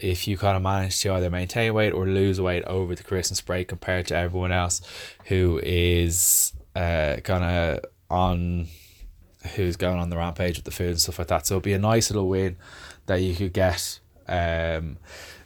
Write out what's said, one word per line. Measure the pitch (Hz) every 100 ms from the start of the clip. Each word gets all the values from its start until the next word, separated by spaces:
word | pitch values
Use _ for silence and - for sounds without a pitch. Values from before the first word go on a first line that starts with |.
if | 95 90 -
you | 98
kinda | 101 95
managed | 95 98 95 -
to | 101
either | 92 90
maintain | 90 90 120 113
weight | 107 107
or | - 95
lose | 95 98 95
weight | 92 87
over | 82 92 90
the | 90
Christmas | - 95 - -
break | - 90 90
compared | 90 - 90 85
to | 80
everyone | 87 90 90
else | 90 87 - - - - - -
who | 92 90 82
is, | - 87 87 87 85 85 - - - - -
uh, | 92 85 82 76 62
kinda | - 92 87 87 85 67 - _ -
on, | 90 92 87 87 87 82 - - - - - - _ -
who's | - 90 85
going | 90 90
on | 87
the | 85
rampage | 85 85 90 82
with | -
the |
food | - 90
and | 85
stuff | - -
like | 85
that? | 87 -
So |
it'd | 95
be | 98
a | 98
nice | 104 113 -
little | 104 92
win | 95 95 90 - - - - -
that | 92
you | 92
could | 87 98
get, | 95 92 87 - - _ - -
um, | 87 85 82 82 80 80 - - - - -